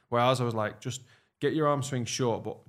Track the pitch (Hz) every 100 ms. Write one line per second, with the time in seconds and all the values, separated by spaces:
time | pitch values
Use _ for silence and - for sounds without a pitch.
0 | - 120 123 131 120 110 104 - 127 -
1 | - _ _ - 143 147 151 139 135 131
2 | 113 - 123 107 107 -